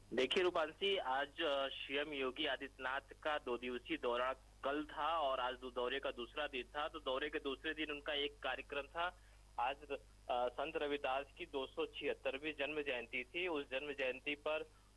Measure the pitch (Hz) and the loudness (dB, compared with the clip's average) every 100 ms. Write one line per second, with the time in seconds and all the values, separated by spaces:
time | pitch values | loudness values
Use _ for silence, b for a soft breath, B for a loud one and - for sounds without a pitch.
0 | - 120 131 190 180 175 156 - 196 190 | -2 2 4 6 6 6 2 2 2 4
1 | 127 135 143 - 165 139 135 - - 135 | 4 2 2 0 2 4 2 0 0 0
2 | 151 143 131 123 147 127 135 - 131 135 | 0 2 0 2 0 0 -4 -4 -2 -2
3 | - - 156 151 - 120 123 123 - 160 | -4 -4 0 0 2 0 0 -2 -2 0
4 | 123 120 127 131 - - 135 147 147 156 | 2 4 2 0 -8 -4 0 0 0 0
5 | 151 165 143 127 123 127 127 123 123 135 | 2 4 4 4 2 -2 -4 0 2 2
6 | 139 123 120 151 147 127 117 147 156 160 | 0 -4 -4 -2 -2 -2 -4 -2 -2 -2
7 | 135 131 151 151 139 131 160 156 156 147 | 0 0 0 -2 -2 -2 -2 -2 -2 -2
8 | 147 143 147 - 135 127 - 139 139 165 | -2 0 0 -2 -2 -2 -2 -4 -4 -2
9 | 175 - B B - - 123 143 143 143 | -2 -2 B B -10 -2 0 0 -4 -6
10 | - - - 123 123 - 147 160 147 143 | -6 -14 -2 2 2 0 -2 0 0 0
11 | 131 135 143 - 175 139 135 - 147 - | 2 0 -2 -8 -4 -2 -2 -2 -2 0
12 | 143 113 135 135 156 143 143 151 139 123 | -2 0 -2 -2 -4 -2 0 0 -2 -2
13 | 117 131 123 170 180 156 143 131 147 131 | -2 -4 -4 -2 0 0 0 -2 -2 0
14 | 131 127 147 147 156 156 156 B B | 0 0 -2 -2 0 0 -2 B B